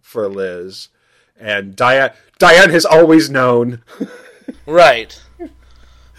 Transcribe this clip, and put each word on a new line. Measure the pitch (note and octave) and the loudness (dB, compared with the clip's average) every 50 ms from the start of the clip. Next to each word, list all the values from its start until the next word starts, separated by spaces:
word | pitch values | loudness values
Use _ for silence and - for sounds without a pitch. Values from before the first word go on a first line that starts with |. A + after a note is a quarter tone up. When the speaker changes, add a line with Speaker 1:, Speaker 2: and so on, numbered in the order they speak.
Speaker 1:
for | _ _ - A#2+ G#2+ G2 | _ _ -10 -10 -8 -8
Liz, | G2 G2 F#2+ F#2 F2+ F2 F2 F#2+ F#2+ - - _ _ _ _ _ _ _ _ _ _ _ | -8 -10 -10 -12 -12 -14 -18 -18 -20 -20 -20 _ _ _ _ _ _ _ _ _ _ _
and | A#2 G#2+ G#2 G2+ G2 G2 F#2+ | -10 -8 -8 -8 -8 -10 -6
Dia-, | - B2+ B2 C3 C3+ C3+ B2+ - _ _ _ _ - | -4 -2 0 0 0 -2 -4 -6 _ _ _ _ 0
Diane | - - E3 F3 F#3+ F3 | 2 4 4 4 4 4
has | E3 E3+ D3+ | 2 0 0
always | - D#3+ D#3+ E3+ D#3+ D#3+ D#3+ D#3 C3+ | 2 4 4 4 4 4 2 2 0
known. | C#3 C3 B2+ B2+ A#2+ A#2+ A#2+ B2 B2 A#2+ _ _ - - | -4 -2 -2 0 0 -2 -2 -4 -8 -14 _ _ -16 -16
<laughs> | - - - - - _ _ _ _ - - _ - | -16 -16 -16 -20 -20 _ _ _ _ -20 -20 _ -10
Speaker 2:
Right. | D3 D#3 F3 E3+ D3+ B2+ A2+ A2 - - - _ _ _ - F4 - _ _ _ _ _ _ _ _ _ _ _ _ _ | -4 2 4 4 4 2 0 -6 -14 -20 -20 _ _ _ -20 -20 -20 _ _ _ _ _ _ _ _ _ _ _ _ _